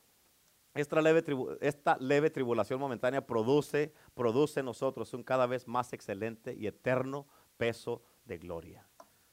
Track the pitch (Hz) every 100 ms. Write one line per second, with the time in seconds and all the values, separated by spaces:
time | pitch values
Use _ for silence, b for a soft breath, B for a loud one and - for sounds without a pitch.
0 | _ _ _ _ _ _ _ 139 147 160
1 | 156 160 160 139 120 - 143 143 - 156
2 | 131 143 156 147 123 113 104 131 139 113
3 | 123 135 - 117 110 147 139 147 151 -
4 | b - 120 113 147 143 131 110 135 120
5 | 110 127 113 131 123 127 117 120 120 120
6 | - 101 110 113 - 117 104 - 127 127
7 | 131 139 139 b b - 117 113 - 120
8 | b b - 87 87 85 82 - - -
9 | - b b